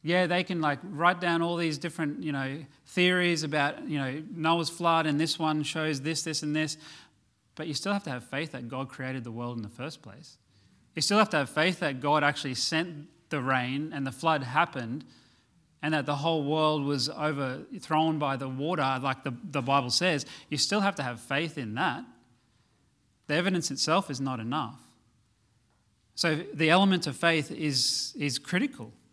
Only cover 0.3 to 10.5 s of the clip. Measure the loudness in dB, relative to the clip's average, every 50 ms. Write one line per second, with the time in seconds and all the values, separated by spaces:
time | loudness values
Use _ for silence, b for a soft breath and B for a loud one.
0.3 | 2 0 0 0 -2 0 0 0 0 -2 -6 -10 -4 4 4 4 4 4 0 0
1.3 | 2 2 2 0 0 0 0 -2 -2 -2 -6 -6 -4 -4 -4 -4 -4 -4 -6 -4
2.3 | -4 -4 -4 -4 -6 -10 -12 b b b b -4 2 4 4 6 6 4 4 2
3.3 | 2 0 0 0 2 2 2 2 0 -4 -6 -4 -2 -2 -2 -2 -4 -6 -8 -10
4.3 | -8 0 2 4 4 4 2 -2 -4 0 2 4 4 4 4 2 2 2 2 0
5.3 | 0 0 0 0 0 0 -2 -2 -2 -2 -2 0 -2 -2 -2 -4 -4 -2 -4 -4
6.3 | -4 -4 -2 -2 0 0 0 -2 -4 B B B B B B B B B _ _
7.3 | _ _ _ _ _ -10 -8 -6 -6 -4 -2 0 -2 -2 -2 -6 -8 -8 -8 -6
8.3 | -6 -6 -6 -6 -8 -10 -10 -8 -8 -8 -8 -8 -8 -8 -8 -6 -6 -6 -8 -8
9.3 | -8 -8 -8 -6 -6 -8 -8 -10 -10 -10 -10 -10 -10 -14 -18 -20 -20 -20 -20 -20
10.3 | -20 _ _ b